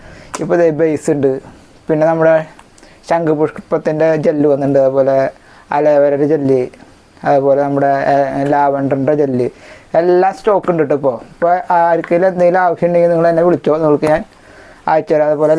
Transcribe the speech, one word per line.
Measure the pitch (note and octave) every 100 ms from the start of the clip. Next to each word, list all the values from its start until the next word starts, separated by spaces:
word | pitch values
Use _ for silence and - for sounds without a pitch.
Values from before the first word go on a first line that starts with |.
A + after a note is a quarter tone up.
| - - - -
ഇപ്പോൾ | D#3 F3
ദേ | E3+ D3+
ബേസ് | D#3+ D3 - C#3+
ഉണ്ട്, | C3+ C3+ - - - - -
പിന്നെ | D#3 D#3+
നമ്മുടെ | E3 D#3+ D#3+ D#3+ - - - - - -
ശംഖുപുഷ്പത്തിൻ്റെ | E3 E3 D3+ D#3 - - D#3+ D#3+ D#3 D#3+ D#3 D#3
ജെല്ല് | D3+ D3
വന്നിട്ടുണ്ട്, | C#3 C#3 C#3 C3+
അതുപോലെ | C3+ C3 C3+ C3+ - - - - D3
അലോവേരയുടെ | D3+ D3 C#3+ C#3 C#3+
ജെല്ല്, | D3+ C3+ C3 B2+ - - - _ - C#3
അതുപോലെ | C#3+ C#3 C#3 C#3+
നമ്മുടെ, | C#3 C#3 C#3 C#3
ഏ, | C#3 C#3 C#3 C#3+
ലാവൻഡറിൻ്റെ | D3 C#3+ C#3 C#3 C3+ C3+ D3+
ജെല്ല്, | C#3 B2+ B2 - - - - E3
എല്ലാ | F3 F3+ F#3 F#3+
സ്റ്റോക്ക് | G#3+ F#3+ -
ഉണ്ട് | E3
കേട്ടോ. | C#3+ D3
ഇപ്പോൾ, | C#3 A#2 - -
ഇപ്പോൾ | E3+ F3+ F3 F3
ആർക്കെങ്കിലും | E3+ E3+ E3 F3 F#3+
എന്തെങ്കിലും | F3+ F3 F#3 F3+
ആവശ്യം | E3+ F3
ഉണ്ടെങ്കിൽ | F3 E3+ E3+
നിങ്ങൾ | E3+
എന്നെ | E3 F3
വിളിച്ചോ, | E3 - D3+
നിങ്ങൾക്ക് | D#3+ D3 D3+
ഞാൻ | D#3 - - - - - - -
അയച്ചു | D#3+ D3+
തരാം. | D#3 D3+
അതുപോലെ | D3+ D#3